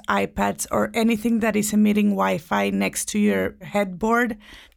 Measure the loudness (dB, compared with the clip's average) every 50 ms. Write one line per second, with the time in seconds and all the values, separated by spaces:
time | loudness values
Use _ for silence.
0 | -2 -2 0 0 -2 -2 -2 -2 -2 -2 -2 -4 -6 -4 -2 0 0 0 0 0
1 | 2 2 2 0 0 -2 0 0 0 0 0 0 0 0 2 4 4 4 4 4
2 | 2 2 2 2 0 0 0 -2 -2 -2 -2 0 0 0 0 0 -2 -2 -2 -4
3 | -6 -4 0 2 2 2 2 2 0 -4 -6 -10 -10 -4 -2 -2 -2 -2 -4 -4
4 | -2 0 2 2 0 -2 -4 -8 -14 -20 -20 -20 -20 -20 _